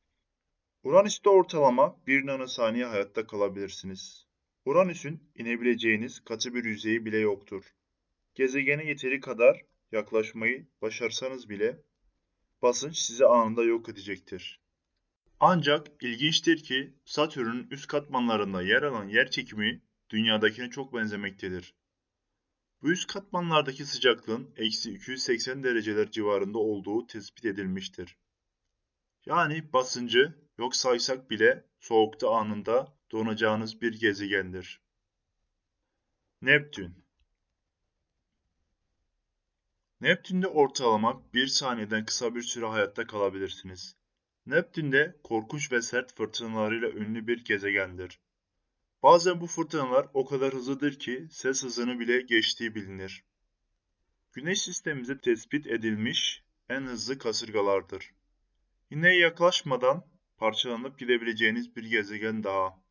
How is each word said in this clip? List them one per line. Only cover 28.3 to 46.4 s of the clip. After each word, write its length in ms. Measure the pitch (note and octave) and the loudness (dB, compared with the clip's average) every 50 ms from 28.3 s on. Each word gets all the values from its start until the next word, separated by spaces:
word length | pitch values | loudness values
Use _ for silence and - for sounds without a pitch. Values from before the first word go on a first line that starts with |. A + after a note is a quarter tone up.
| _ _ _ _ _ _ _ _ _ _ _ _ _ _ _ _ _ _ _ | _ _ _ _ _ _ _ _ _ _ _ _ _ _ _ _ _ _ _
Yani 480 | C3+ D3+ F3 E3 D3+ D3+ D#3+ D#3 - - | -2 0 2 2 2 0 -4 -6 0 0
basıncı 600 | C3 B2+ B2+ - B2 B2 A#2 A#2+ B2 C#3+ D#3+ D#3 - _ _ _ - | 0 0 0 -2 -6 -4 2 4 6 6 4 2 -6 _ _ _ -6
yok 180 | A#2 B2 - | -6 -4 -2
saysak 540 | - - C3 B2 A#2+ - - C3 B2+ - - | -2 0 2 2 2 0 -2 -4 -6 -6 -6
bile 360 | A2+ G#2 A2 A#2+ C3 - - _ _ _ | 0 4 4 4 4 2 -2 _ _ _
soğukta 500 | - - A#2 A2 A2 G#2+ - - B2+ A2 | -6 2 4 4 4 4 2 -2 0 0
anında 680 | A2+ A2+ G#2+ G#2+ G#2+ G#2 F#2+ G#2+ A2+ B2+ C3+ - - _ _ _ | 2 2 0 -2 -4 -4 -2 0 0 0 0 -2 -8 _ _ _
donacağınız 680 | - A2 A2 A2+ G#2+ G#2 A2 G#2+ G#2+ G#2+ A2+ A2 - - | -6 -4 -4 -2 -2 0 2 2 2 0 -2 -6 -8 -6
bir 180 | A#2 A#2 A2 A2 | -4 -4 -2 0
gezegendir. 800 | A2+ G#2+ G2 F#2+ G#2 G2 G2+ G2 F#2 F#2 F2+ F#2 F2+ - - - _ _ _ _ _ _ _ _ _ _ _ _ _ _ _ _ _ _ _ _ _ _ _ _ _ _ _ _ _ _ _ _ | 0 0 0 0 -2 -2 -2 -2 -2 -4 -8 -10 -12 -12 -16 -20 _ _ _ _ _ _ _ _ _ _ _ _ _ _ _ _ _ _ _ _ _ _ _ _ _ _ _ _ _ _ _ _
Neptün. 640 | A#2 C3 C#3+ D3 D3 D3 - G#2+ F#2 F2 F2 - _ _ _ _ _ _ _ _ _ _ _ _ _ _ _ _ _ _ _ _ _ _ _ _ _ _ _ _ _ _ _ _ _ _ _ _ _ _ _ _ _ _ _ _ _ _ _ _ _ _ _ _ _ _ _ _ _ _ _ _ | 4 6 6 6 4 0 -8 -12 -12 -12 -14 -18 _ _ _ _ _ _ _ _ _ _ _ _ _ _ _ _ _ _ _ _ _ _ _ _ _ _ _ _ _ _ _ _ _ _ _ _ _ _ _ _ _ _ _ _ _ _ _ _ _ _ _ _ _ _ _ _ _ _ _ _
Neptün'de 460 | B2 D3 F3+ F#3 - - F#3 F#3 F#3 F#3 | 0 0 0 0 -2 -4 -2 -2 -2 2
ortalama 880 | E3+ D#3 C#3+ C3 - - C3 A#2 A2 G#2+ A2 A#2 C3+ C3 - _ - | 4 4 4 4 2 0 2 2 4 4 2 0 -2 -2 -8 _ -2
bir 140 | B2 C3 C3+ | 0 0 0
saniyeden 580 | - - D3 C3 B2 A2+ G#2+ G#2 A2 A2 A2 | 0 -2 -2 -2 -4 -4 -4 -4 -2 -4 -2
kısa 300 | A2+ - - B2+ A#2 A#2 | -4 -4 -4 -4 -4 -4
bir 60 | A#2+ | -4
süre 240 | A#2+ - - A#2+ A2+ | -6 -8 -8 -6 -6
hayatta 420 | A2 A2 A2 G2+ G2 - A#2 A2+ - | -2 0 0 0 0 -2 -6 -8 -6
kalabilirsiniz. 880 | A2 G#2 G2+ G2 F#2 F#2+ G2 F2+ - - - F#2 F#2 F2+ - - - _ _ _ _ _ _ _ _ _ _ | -4 -2 -2 -2 -2 -2 -6 -8 -8 -10 -14 -14 -14 -14 -16 -18 -18 _ _ _ _ _ _ _ _ _ _
Neptün'de 760 | A#2+ C3+ E3 - - - E3+ D#3 C#3+ C3 C#3 D3+ F3+ - - - | -2 0 0 0 0 -4 -4 -2 2 4 4 2 2 -2 -10 -8
korkunç 480 | - A#2 A2 A2 - - D3 C#3+ - | -4 -2 -2 -2 -4 -6 -8 -4 -2
ve 100 | B2+ A#2+ | 0 0
sert 340 | A2+ - B2 B2 B2 - - | 0 0 -2 -4 -4 -6 -6
fırtınalarıyla 760 | - A2+ G#2+ - - | -6 -6 -6 -6 -6